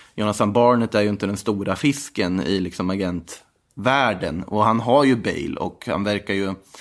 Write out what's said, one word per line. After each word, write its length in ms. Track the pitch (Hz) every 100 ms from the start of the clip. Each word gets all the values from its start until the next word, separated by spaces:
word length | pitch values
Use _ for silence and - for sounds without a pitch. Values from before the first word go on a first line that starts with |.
| - -
Jonathan 380 | 107 101 107
Barnett 420 | 113 120 120 113 107
är 60 |
ju 80 | 104
inte 160 | 101 101
den 100 | 101
stora 380 | - 101 98 92
fisken 640 | 139 139 - - 90 92
i 180 | 78 98
liksom 300 | 92 - 92
agentvärlden, 1500 | 98 92 90 82 - _ _ _ - 107 139 123 95 92 82
och 200 | - 107
han 160 | 110 113
har 240 | 113 135
ju 120 | 139 120
Bale 400 | 95 87 82 -
och 240 | 87 - -
han 160 | 82
verkar 300 | 101 104 -
ju 200 | 98 98 95 - -